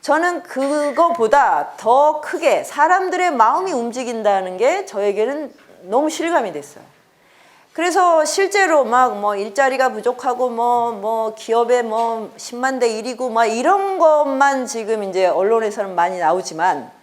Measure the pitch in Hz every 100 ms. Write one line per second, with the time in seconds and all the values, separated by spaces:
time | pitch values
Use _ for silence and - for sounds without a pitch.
0 | - 302 349 339 - 262 277 302 294 254
1 | 339 339 220 285 226 156 - - 220 262
2 | 302 302 - 359 302 175 - 285 320 370
3 | 370 359 359 254 220 311 381 269 233 240
4 | 247 226 208 196 185 185 254 381 392 196
5 | 208 202 226 294 277 - _ - 175 233
6 | 311 311 330 330 214 147 139 - - _
7 | _ _ _ _ _ _ _ - 349 349
8 | 359 330 302 381 381 403 370 302 226 247
9 | 233 202 208 202 214 208 262 254 262 214
10 | 233 247 262 240 254 233 240 240 233 208
11 | 214 226 220 220 - 226 233 247 226 220
12 | 226 226 208 - - 240 262 262 233 220
13 | 233 247 254 220 226 226 294 392 392 381
14 | 320 302 285 269 277 269 240 233 214 220
15 | 196 185 185 156 202 226 220 208 196 175
16 | 175 185 160 185 180 160 180 143 - -